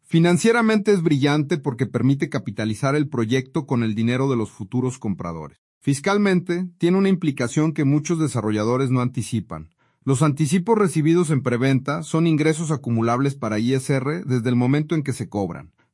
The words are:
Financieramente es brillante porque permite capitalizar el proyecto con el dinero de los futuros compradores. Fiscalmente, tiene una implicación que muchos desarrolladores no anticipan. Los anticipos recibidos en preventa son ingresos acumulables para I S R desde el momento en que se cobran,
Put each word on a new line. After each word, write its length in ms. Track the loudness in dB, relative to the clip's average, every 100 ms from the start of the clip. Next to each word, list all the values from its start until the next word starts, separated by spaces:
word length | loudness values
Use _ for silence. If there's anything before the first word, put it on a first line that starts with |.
Financieramente 880 | _ 2 4 4 4 4 4 2 2
es 100 | 2
brillante 560 | 4 2 2 2 0 -2
porque 280 | -4 -4 -2
permite 420 | 0 2 2 -2
capitalizar 680 | -6 -6 -6 -4 -2 0 0
el 120 | -2
proyecto 560 | -2 0 0 -2 -6
con 200 | -2 -2
el 100 | 0
dinero 340 | 0 0 0 0
de 80 | 0
los 140 | -4
futuros 480 | -8 -6 -2 -2 -4
compradores. 600 | -6 -6 -6 -10 -14 _ _ _
Fiscalmente, 880 | -2 -2 0 0 2 2 0 -4 -6 -2
tiene 200 | 0 2
una 120 | 2
implicación 640 | 2 0 -2 -2 0 0
que 120 | 0
muchos 340 | 0 0 0 -2
desarrolladores 720 | -2 -2 -2 0 0 0 0
no 100 | 0
anticipan. 680 | -2 -4 -6 -6 -6 -12 -16 _ _ _
Los 180 | -2 2
anticipos 560 | 2 2 0 0 2 2
recibidos 520 | 2 2 2 2 2
en 120 | 0
preventa 600 | 0 0 2 0 0 -6
son 240 | -4 0 2
ingresos 440 | 2 2 0 -2
acumulables 640 | -4 -2 0 2 2 0
para 240 | -2 -4 -2
I 160 | 0
S 200 | 0 0
R 300 | -2 -2 -6
desde 240 | -2 -2 0
el 80 | 2
momento 380 | 2 2 0
en 80 | -2
que 100 | -2
se 160 | -6 -6
cobran, 440 | -4 -6 -8 -16 _ _